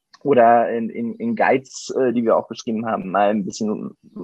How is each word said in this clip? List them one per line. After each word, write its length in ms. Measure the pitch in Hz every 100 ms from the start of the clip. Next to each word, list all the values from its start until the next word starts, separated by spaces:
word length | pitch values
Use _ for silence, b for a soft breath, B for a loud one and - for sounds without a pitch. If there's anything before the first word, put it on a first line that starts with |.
| _ _
Oder 480 | 143 123 113 120 101
in, 180 | 117 113
in, 260 | - 117 110
in 200 | 117 107
Guides, 580 | 98 131 131 - - -
äh, 160 | 127
die 120 | 117
wir 120 | 113 160
auch 120 | -
geschrieben 380 | 113 - 110 117
haben, 240 | 104 92
mal 180 | 92 104
ein 160 | 107
bisschen 520 | 95 - 107 107 - - _ -